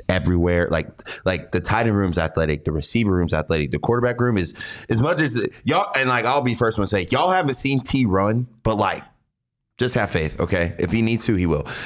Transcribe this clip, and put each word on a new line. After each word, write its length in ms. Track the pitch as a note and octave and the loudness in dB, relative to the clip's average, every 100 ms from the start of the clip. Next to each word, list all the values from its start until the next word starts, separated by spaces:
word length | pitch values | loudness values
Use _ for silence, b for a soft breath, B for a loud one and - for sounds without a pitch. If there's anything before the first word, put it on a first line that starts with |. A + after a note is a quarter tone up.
| - | -2
everywhere. 640 | F#2 E2 F2 F2 F2 F2 | 0 2 2 2 2 0
Like, 160 | D#2+ D#2 - - B F#2 | -2 -4 -12 -18 B -2
like, 260 | F2 - | -2 -4
the 80 | F2+ | -4
tight 280 | - A2 A#2 | 0 0 2
end 100 | G2+ | 2
room's 200 | F#2+ E2+ | 2 0
athletic, 460 | D#2+ - D#2+ D2+ | -2 0 -2 -2
the 80 | D#2 | -4
receiver 400 | D2+ - A#2 G#2+ | -4 -2 0 2
room's 220 | F2+ E2 | 2 2
athletic, 380 | D#2 D#2 D#2+ C#2+ | 0 0 -2 -2
the 80 | D2+ | -2
quarterback 420 | - A#2+ A#2+ A#2+ | 0 0 0 0
room 160 | B2 G#2 | 0 0
is, 180 | F2 - B B B | -2 -8 B B B
as 120 | A2 | 0
much 180 | D3 E3 | 2 2
as 260 | D3+ A#2+ G2+ B - | 0 0 -4 B 0
y'all, 260 | E3 G3+ C3+ | 0 0 0
and, 100 | C3 | 2
like, 160 | B2 | 2
I'll 180 | A#2 C#3 | 2 0
be 140 | B2+ A2+ | 0 0
first 220 | A#2 G#2+ | 0 0
one 100 | G2 | 0
to 20 | |
say, 160 | G2+ F2+ | 0 0
y'all 200 | B2+ F3+ | 0 2
haven't 240 | F#3 D3+ B2+ | 2 0 -2
seen 260 | C3+ C3+ | 0 0
T 240 | B2+ C#3 A#2+ | 0 2 4
run, 420 | F#2 G2+ A#2 B2 - | 4 2 0 -2 -4
but, 120 | A2+ G#2+ | -2 2
like, 260 | G2 E2 - _ _ _ _ _ _ - | 0 -2 -10 _ _ _ _ _ _ -4
just 160 | B2 B2 | 0 0
have 160 | G2+ | 0
faith, 280 | F2 D#2 - | 0 -2 -2
okay? 360 | E2+ F#2 E2+ - | -2 0 0 -2
If 140 | F2 | -2
he 100 | A2 | 2
needs 240 | A2+ A2+ - | 2 0 0
to, 80 | G2 | 0
he 120 | F2 | 2
will. 180 | D2+ C#2 B | 0 -2 B